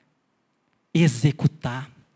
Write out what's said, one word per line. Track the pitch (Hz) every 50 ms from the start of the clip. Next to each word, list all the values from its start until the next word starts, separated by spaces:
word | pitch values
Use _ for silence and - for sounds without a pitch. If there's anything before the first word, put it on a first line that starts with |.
| _ _ _ _ _ _ _ _ _ _ _ _ _ _ _ _ _ _ -
executar, | 165 170 151 117 117 - 151 - - 139 - - - - 123 123 131 143 - _ _ _ _ _